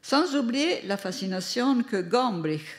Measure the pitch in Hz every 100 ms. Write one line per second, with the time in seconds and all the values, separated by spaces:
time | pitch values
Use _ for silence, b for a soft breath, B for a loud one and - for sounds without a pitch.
0 | - 285 339 277 233 247 311 359 190 196
1 | 196 185 190 185 185 - 254 254 233 196
2 | 175 233 254 185 156 143 -